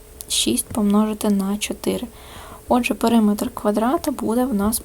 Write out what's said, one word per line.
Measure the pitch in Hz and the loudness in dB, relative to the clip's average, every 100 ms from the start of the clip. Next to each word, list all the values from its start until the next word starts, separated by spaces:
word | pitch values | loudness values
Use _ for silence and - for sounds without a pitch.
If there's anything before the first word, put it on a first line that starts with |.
| - - - | -20 -18 -6
шість | - - 233 - | -2 0 -2 -2
помножити | - 208 208 214 214 214 | 0 4 4 2 0 0
на | 202 190 208 | 2 0 -2
чотири. | - - - 190 247 - - - - - - | -4 -4 -4 -4 -6 -14 -18 -18 -18 -18 0
Отже, | 247 240 | 0 2
периметр | 214 233 233 208 208 247 | 0 4 4 4 2 -2
квадрата | - 208 208 226 339 311 | -2 -2 0 2 0 -2
буде | 247 220 226 254 | -2 0 0 0
в | |
нас | 202 202 233 | 0 0 -2